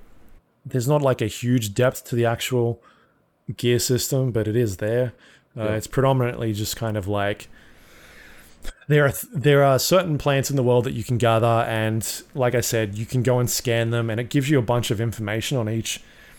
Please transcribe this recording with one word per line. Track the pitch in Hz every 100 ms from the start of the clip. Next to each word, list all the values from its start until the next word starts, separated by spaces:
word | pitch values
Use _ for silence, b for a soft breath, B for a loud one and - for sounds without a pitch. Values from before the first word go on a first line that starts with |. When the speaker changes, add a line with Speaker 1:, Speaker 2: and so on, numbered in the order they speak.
| - - - - _ _ 135
Speaker 1:
there's | 127 120
not, | 147
like, | 139 123
a | 107
huge | - 120 123 104 101
depth | 127 - -
to | 120
the | 117
actual | 117 - 123 117 117 b b b b _ _ - 110
gear | 120 120
system, | - 123 - 135 131
but | 110 104
it | 113
is | 113 92
there. | 107 120 123 - b b b 120
Uh, | 107
Speaker 2:
Yeah. | 110
Speaker 1:
it's | -
predominantly | - 135 135 120 - 117
just | 104 104 -
kind | 113 107
of, | 95
like, | 104 101 107 - B B B B B B B B B B B B B -
there | 147 139
are |
th-, | - -
there | 180 139 143
are | 139 127
certain | - 180 175 143
plants | 147 139 127
in | 139
the |
world | 123 123 107
that |
you | 123
can | 104 120
gather, | 117 113 117
and | 113 117 113 110 110 - - -
like | 147 123 120
I |
said, | - 113 107 104
you | 113
can | 127
go | 123 123
and | 120
scan | - 123 117 117
them, | 117 113
and | 110
it | 120
gives | 147 135
you | 143
a |
bunch | 110 120 -
of | 107
information | 113 107 104 110 - 131
on | 110
each | 113 - - B B B